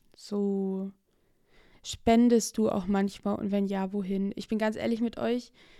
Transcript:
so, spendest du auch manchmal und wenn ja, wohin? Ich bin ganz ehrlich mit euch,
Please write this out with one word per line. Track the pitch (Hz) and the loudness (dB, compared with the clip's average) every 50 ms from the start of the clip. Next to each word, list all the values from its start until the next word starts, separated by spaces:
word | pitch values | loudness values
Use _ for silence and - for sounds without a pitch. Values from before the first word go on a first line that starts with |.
| _ _ _ | _ _ _
so, | - - - 208 202 202 202 196 196 196 190 190 190 190 196 196 _ _ _ _ _ _ _ _ _ _ _ _ - _ _ _ - - | -20 -12 -6 -2 0 0 0 0 0 -2 -2 -2 -4 -6 -8 -10 _ _ _ _ _ _ _ _ _ _ _ _ -20 _ _ _ -18 -14
spendest | - - - - 233 226 233 240 240 240 226 214 - - | -12 -10 -2 2 4 6 8 8 8 6 4 2 0 -2
du | - 214 220 | 0 0 2
auch | - 202 180 | 0 0 0
manchmal | 185 202 196 196 196 - - - 202 208 | 0 0 0 0 0 -2 -4 -4 -4 -4
und | - 226 196 | -2 -2 -2
wenn | 202 202 202 | 0 0 0
ja, | 190 196 190 190 190 196 | -2 -2 -4 -4 -4 -4
wohin? | 208 190 185 196 196 196 196 - | -4 -4 -2 -2 -2 -2 -4 -4
Ich | - 196 - | -6 -6 -4
bin | 226 214 | -2 -2
ganz | 214 220 214 | 0 -2 -2
ehrlich | - - 233 233 220 | -2 -2 -2 -2 0
mit | 240 226 - - | -2 -4 -2 -2
euch, | 233 226 240 247 240 - _ _ - - - - | -2 -2 -2 -2 -4 -8 _ _ -20 -20 -20 -20